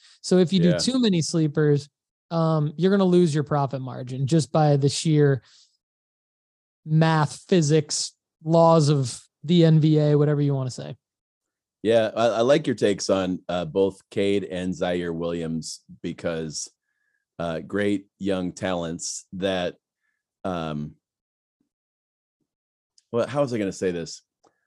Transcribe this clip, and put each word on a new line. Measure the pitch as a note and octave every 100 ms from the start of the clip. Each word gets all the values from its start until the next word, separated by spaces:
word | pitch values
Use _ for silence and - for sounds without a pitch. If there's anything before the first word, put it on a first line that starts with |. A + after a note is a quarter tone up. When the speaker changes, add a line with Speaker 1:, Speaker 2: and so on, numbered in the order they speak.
| _ _
Speaker 1:
So | - F#3
if | F3+
you | F#3
Speaker 2:
Yeah. | F3
Speaker 1:
do | E3+
too | A#3+ C4
many | A3+ F3
sleepers, | D3 E3+ D#3 D3 D3+ C#3+ D3 _ _ _ _
um, | E3 D#3+ D#3+ D3 D3
you're | F#3
gonna | G3+
lose | F#3 F3+ F3
your | D3+
profit | C3+ D3 C#3 C3+
margin | B2+ B2 B2+ C3 C3
just | E3 -
by | D#3+ D3+ C#3+
the | C#3
sheer | - E3 D3+ C#3+ C3 - _ _ _ _ _ _ _ _ _ _ _ _ _ D#3
math, | D#3 D#3+ D#3+ D3 - -
physics, | F#3 C#3+ D#3 D3 - - - _ _
laws | D#3+ E3 E3 E3 C#3+
of | D3 B2 - _ _
the | D3 F3 D#3+
N | D#3
B | D#3 D3+
A, | D3+ D3
whatever | D3 D3
you | C#3+
wanna | C3+ B2+
say. | - C#3+ - _ _ _ _ _ _ _ _
Speaker 2:
Yeah, | G#2 A2+ A2 -
I, | A#2
I | G#2+
like | A#2+ D#3 D3
your |
takes | A#2 G#2+ G2 -
on, | G2 F#2 F2+ -
uh, | F2
both | E2 G2 G2 F#2 _
Cade | A2 G2+ G2+
and | F#2 F2+ F#2
Ziaire | E2 F2+ F2+ F2
Williams | E2 E2+ F2 E2 E2 D#2 - _ -
because, | F2 D#2 F2+ E2 D#2+ D2+ - _ _ _ _ _ _ -
uh, | E2+ D#2+
great | - G2 G2+ G2+ - _
young | G2 F#2 F2+
talents | - F#2+ F2 E2+ E2+ - - -
that, | F#2+ F#2+ F#2 F2 - _ _ _ _ _ _
um, | G2 F2 D#2+ D2+ D2+ - _ _ _ _ _ _ _ _ _ _ _ _ _ _ _ _ _ _ _ _ _
well, | A#2 G#2
how | C#3+
was | C#3
I | A#2+
gonna | F#2+
say | F#2 F#2+
this? | E2+ D#2+ - _ _ _ _